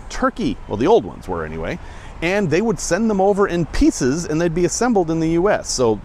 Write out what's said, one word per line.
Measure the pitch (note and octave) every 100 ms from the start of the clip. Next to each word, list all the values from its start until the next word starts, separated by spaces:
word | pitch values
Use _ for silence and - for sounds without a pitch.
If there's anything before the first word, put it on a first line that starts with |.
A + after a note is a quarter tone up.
| -
Turkey. | - C4 - D#3+ - -
Well, | G#2
the | C#3+
old | A3
ones | F#2+ B1 -
were | E2+
anyway. | D#2 D#2+ E2+ E3+ - - - -
And | E3 G3+ F#3
they | D#3
would | A3+ G3+
send | - F3 A3+
them | G3+
over | F#3+ G3 F#3+
in | F3 E3
pieces | - D4+ - C3 D#3
and | E3 D3+
they'd | F3
be | D#3+ F3
assembled | - A#3+ G3+ E3
in | E3
the | D#3+
U | E3+ G3
S. | F3 -
So | - A#2+ G#2